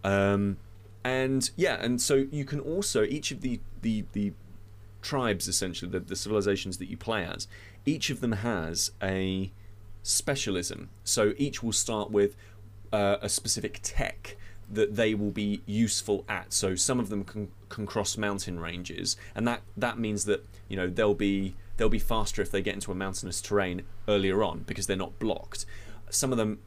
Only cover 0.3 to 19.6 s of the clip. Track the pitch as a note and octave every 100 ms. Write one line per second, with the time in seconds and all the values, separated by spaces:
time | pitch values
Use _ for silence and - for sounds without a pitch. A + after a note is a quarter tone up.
0.3 | G2+ G2+ F#2+ - - - - B2+ C3 C3
1.3 | C3+ - - F3 G2+ A2+ B2 - C#3 C3+
2.3 | D3 C3+ C#3+ - E3+ G3+ - G#2+ D3 -
3.3 | C3+ B2+ A#2 - - A2+ A2 - G#2 G2+
4.3 | - - - - - - - - C#3 A#2+
5.3 | F#2+ - F2+ F#2 E2+ F2 F#2 - F#2 G#2
6.3 | G#2+ G2 G2 G2 F2+ F2+ A2+ - A2 F2
7.3 | - - - - - - D#3+ - B2+ A#2+
8.3 | G2+ A#2 G2 D#2+ E2+ - - F#2+ F#2+ F#2+
9.3 | F#2+ F#2+ - - - - - - - -
10.3 | C#3 - F#2 E2 - - - - - G#2
11.3 | - C#3 - A#2 G2+ - A2 G#2 G#2 G2+
12.3 | - - - - - - G#2+ G2+ G2+ G#2
13.3 | - - - - - - - - - -
14.3 | - - - - G#2 G#2 G#2+ A2 G#2+ G#2
15.3 | G2+ G#2 G#2 - G#2 A2 - - G2+ -
16.3 | G2 - - F#2+ F2+ - B2 G#2 G#2 F#2+
17.3 | G#2+ G2+ - - - G2+ A2 F#2+ - G#2
18.3 | G2+ - F2 E2 F2+ F2+ E2+ F2+ - -
19.3 | G#2 A#2 A#2